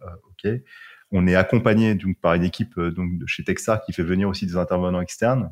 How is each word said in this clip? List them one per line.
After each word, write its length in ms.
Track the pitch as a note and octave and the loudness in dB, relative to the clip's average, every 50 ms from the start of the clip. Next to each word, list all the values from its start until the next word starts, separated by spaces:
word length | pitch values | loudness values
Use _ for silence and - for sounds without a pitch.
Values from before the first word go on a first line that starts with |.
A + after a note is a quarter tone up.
| - | -18
euh, 80 | E2+ E2+ E2 _ _ | -16 -16 -18 _ _
ok. 300 | - - - G#2 A2+ B2+ - _ - - - - - - _ - G2 | -20 -8 -6 -4 -4 -4 -8 _ -20 -20 -20 -20 -20 -20 _ -4 0
On 120 | F#2 F2+ | 2 4
est 80 | F2+ F2+ | 4 6
accompagné 600 | F#2 F#2 - - A2+ - A2+ G#2+ A2 A2+ A2 G#2 | 4 4 4 2 2 4 4 4 4 4 2 2
donc 240 | F#2 - F#2+ F2+ _ | 0 0 -2 -4 _
par 120 | - E2+ E2+ | 2 2 2
une 100 | F2 F2 | 4 2
équipe, 360 | F2+ - - A2 - - F2+ | 0 -2 -4 -8 -6 -4 -4
euh, 120 | E2+ E2+ | -4 -4
donc 280 | E2+ F2+ F2+ F2 F2 E2+ | -2 -4 -4 -4 -4 -6
de 80 | E2+ | -6
chez 180 | - - - - | -6 -8 -8 -4
Techstars 380 | - F#2+ - - - A2 G#2+ - | -4 -4 -4 0 -2 -2 -2 -2
qui 80 | - F2+ | -8 -4
fait 100 | - E3+ | -4 -2
venir 280 | E2 F#2 F#2+ G2+ G2+ | 0 0 0 0 0
aussi 160 | F#2+ - - | -2 -4 -6
des 100 | F2+ F2 | -4 -2
intervenants 460 | F#2 F2 - F#2 F2+ F2+ F2+ F2+ F2+ F2+ | -2 -2 0 0 0 0 0 -2 -2 -4
externes. 480 | - - - - B2 C3 B2+ G2+ E2+ | -6 -6 -2 0 0 0 0 -2 -4